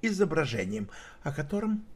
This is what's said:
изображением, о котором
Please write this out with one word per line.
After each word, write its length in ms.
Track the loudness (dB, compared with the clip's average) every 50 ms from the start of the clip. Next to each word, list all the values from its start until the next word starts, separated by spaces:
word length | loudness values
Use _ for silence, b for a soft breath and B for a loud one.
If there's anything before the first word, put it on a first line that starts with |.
| 2
изображением, 840 | 0 4 4 4 4 4 2 2 2 2 0 0 0 -2 -4 -4 -6 B B B B B B B
о 100 | -6 -4
котором 520 | -2 -4 -2 -2 0 2 2 0 0 -2 -6 -14